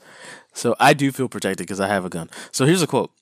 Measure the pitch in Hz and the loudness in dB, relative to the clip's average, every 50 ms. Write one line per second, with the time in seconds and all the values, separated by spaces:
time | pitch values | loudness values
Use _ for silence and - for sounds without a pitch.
0 | _ - - - - - - - - _ - - - 120 117 - 117 135 156 135 | _ -20 -20 -20 -20 -20 -20 -20 -20 _ -10 -4 -2 -2 2 4 6 4 6 4
1 | 143 139 131 - 131 117 - 104 - 98 95 87 92 82 101 92 98 95 104 98 | 2 0 0 -2 -4 -4 -4 -4 -2 -2 -2 -2 -4 -6 -4 -2 0 2 2 0
2 | 90 92 85 87 82 - - - - - - - 131 139 175 190 160 - - 123 | 0 -2 -6 -8 -8 -10 -12 -16 -16 -10 -2 0 2 4 4 2 2 0 0 -2
3 | 92 - _ _ | -2 -4 _ _